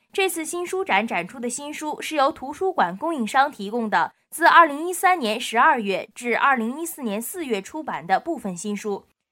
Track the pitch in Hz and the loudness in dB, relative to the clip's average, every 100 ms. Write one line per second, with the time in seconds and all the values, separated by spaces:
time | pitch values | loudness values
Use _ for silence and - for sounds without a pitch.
0 | _ - 381 339 311 349 349 370 370 196 | _ -2 -2 -2 -6 -6 -6 -4 0 0
1 | 226 190 180 247 240 240 285 302 302 - | 0 -4 -6 -8 -8 -8 -10 -8 -8 -8
2 | - 311 269 330 262 294 381 339 185 190 | -4 0 0 0 -10 -4 -2 0 -2 -2
3 | 311 320 214 269 277 277 202 240 220 185 | -6 -4 0 2 2 0 -6 -4 0 0
4 | 160 - _ - 320 311 330 285 339 349 | 0 -4 _ 4 8 10 8 4 -6 0
5 | 370 359 226 214 247 226 285 277 202 180 | 2 2 0 -2 -2 4 4 4 0 -4
6 | - - 240 220 269 262 220 277 330 - | -6 -8 -4 2 2 2 0 -4 -8 -6
7 | 247 202 233 370 294 208 196 311 285 165 | -6 -6 -6 -8 -4 -6 -6 -10 -8 -8
8 | 165 190 - 302 202 170 208 208 214 196 | 0 0 0 -6 -6 -8 -8 -6 -6 -8
9 | - _ _ | -10 _ _